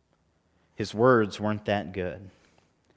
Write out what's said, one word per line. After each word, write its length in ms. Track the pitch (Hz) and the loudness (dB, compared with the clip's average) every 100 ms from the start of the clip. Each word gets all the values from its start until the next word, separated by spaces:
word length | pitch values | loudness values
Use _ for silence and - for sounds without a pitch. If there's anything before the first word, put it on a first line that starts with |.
| _ _ _ _ _ _ _ | _ _ _ _ _ _ _
His 220 | - 107 107 | -8 -6 2
words 440 | 123 123 104 - | 4 6 2 -2
weren't 260 | 104 104 - | -4 -4 -2
that 260 | 101 92 | -2 -2
good. 400 | 95 90 82 98 - _ _ _ _ _ | -6 -6 -8 -16 -20 _ _ _ _ _